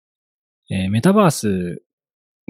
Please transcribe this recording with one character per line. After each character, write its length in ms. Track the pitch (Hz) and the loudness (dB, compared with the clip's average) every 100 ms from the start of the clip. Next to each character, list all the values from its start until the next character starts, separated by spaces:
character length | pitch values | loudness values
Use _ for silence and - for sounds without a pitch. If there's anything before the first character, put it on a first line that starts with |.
| _ _ _ _ _ _ - | _ _ _ _ _ _ -8
え 160 | 95 95 | -4 -2
ー、 20 | |
メ 100 | 113 | 2
タ 140 | 175 | 2
バ 120 | 208 180 | 4 2
ー 40 | |
ス 520 | - 107 92 87 - - _ _ _ _ _ | 2 -2 -4 -6 -10 -16 _ _ _ _ _